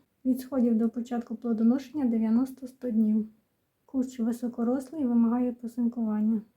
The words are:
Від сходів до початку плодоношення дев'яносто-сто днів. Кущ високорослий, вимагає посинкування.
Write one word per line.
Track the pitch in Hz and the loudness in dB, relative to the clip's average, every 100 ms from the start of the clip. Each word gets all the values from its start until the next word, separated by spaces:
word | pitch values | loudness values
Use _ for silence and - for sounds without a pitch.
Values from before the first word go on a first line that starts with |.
| _ _ 262 | _ _ -2
Від | 254 | -2
сходів | - 269 240 220 | -2 0 2 4
до | 226 | 2
початку | 240 233 240 233 226 | -2 -6 -6 -6 -8
плодоношення | 240 220 226 262 - 302 254 | -4 2 4 2 0 -2 0
дев'яносто-сто | 226 220 226 262 - 254 - 247 | 0 2 2 0 -4 -16 -10 -2
днів. | 220 214 220 214 - _ _ _ _ _ | 2 4 2 0 -10 _ _ _ _ _
Кущ | 269 254 - | -4 -4 -2
високорослий, | 226 233 247 240 233 269 - 320 254 | -4 -2 -6 -2 -2 -2 -4 -4 0
вимагає | 240 233 240 247 | 4 4 2 -2
посинкування. | 240 226 247 233 233 226 214 214 220 - | -4 -10 -2 -2 -2 -2 0 2 0 -4